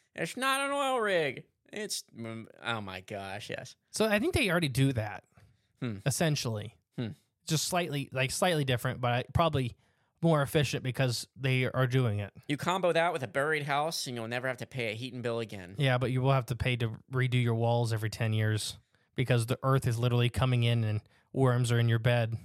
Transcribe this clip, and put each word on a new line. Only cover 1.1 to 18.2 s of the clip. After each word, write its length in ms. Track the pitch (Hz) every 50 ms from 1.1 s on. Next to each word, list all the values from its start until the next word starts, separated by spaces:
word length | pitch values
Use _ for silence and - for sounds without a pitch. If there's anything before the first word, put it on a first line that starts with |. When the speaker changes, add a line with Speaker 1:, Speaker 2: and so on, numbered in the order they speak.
| 190 170 156 139 127 - - _ _ _ _ - -
Speaker 1:
It's, 300 | 208 214 190 - - - _ - -
mm, 280 | 117 113 113 113 110 - - - -
oh 160 | 110 117 110
my 220 | 104 95 92 92 92
gosh, 480 | - 107 98 98 95 95 107 - -
yes. 260 | - - - - - _ _ _
Speaker 2:
So 160 | - - 214 220
I 100 | 208 208
think 140 | 233 349 370
they 160 | - 269 196
already 180 | 160 175 175 143
do 240 | 120 123 135 135 135
that, 280 | 120 107 104 101 - - _ _ _ - _ _ _ _ _ _ -
Speaker 1:
Hmm. 180 | - 120 107 98 -
Speaker 2:
essentially. 680 | 127 117 - 180 160 147 - - 123 110 104 104 101 - _ _ _ - -
Speaker 1:
Hmm. 100 | 123 104 151 - _ _ _ _ -
Speaker 2:
Just 220 | - 160 147 - -
slightly, 400 | 190 180 175 156 139 143 139 - -
like, 180 | 131 131 127 -
slightly 320 | - 202 185 175 151 143
different, 360 | 131 127 117 - 131 117 -
but 120 | 123 120 120
I, 120 | 123 127 - -
probably 440 | - 170 165 147 143 131 117 - _ _ _ _ _ _ _ _ - -
more 200 | 170 160 147 139
efficient 400 | 131 - 160 143 - - 131 101
because 440 | 131 123 - 135 127 117 - - - _
they 280 | - 131 135 131 127 127
are 220 | 117 - 123 131
doing 320 | 123 123 135 127 117 101 104
it. 140 | 104 - - - - -
Speaker 1:
You 80 | 147
combo 360 | 139 - 156 180 190 180 180 160
that 200 | 165 165 175 170
with 100 | 160 131
a 60 | -
buried 340 | - 143 139 151 156 151 143
house, 420 | 143 143 143 151 165 165 - -
and 100 | 143 123
you'll 120 | 120 113 113
never 200 | 120 127 123 131
have 100 | 123 117
to 80 | 123
pay 260 | - - 131 117 110 104
a 20 |
heating 280 | 110 127 131 117 127 117
bill 160 | 120 117 117
again. 340 | 117 101 107 101 92 87 95 123
Speaker 2:
Yeah, 180 | 143 135 127 123
but 120 | 131 117
you 100 | 127 127 127
will 100 | 135 135
have 140 | 135 120
to 100 | - 117
pay 200 | 110 - 131 123
to 200 | 120 120 113 110 - - - 131
redo 300 | 127 127 127 123 127 120
your 120 | 117 117
walls 380 | 113 117 117 120 120 120 110 113
every 180 | 110 110 107
ten 220 | - -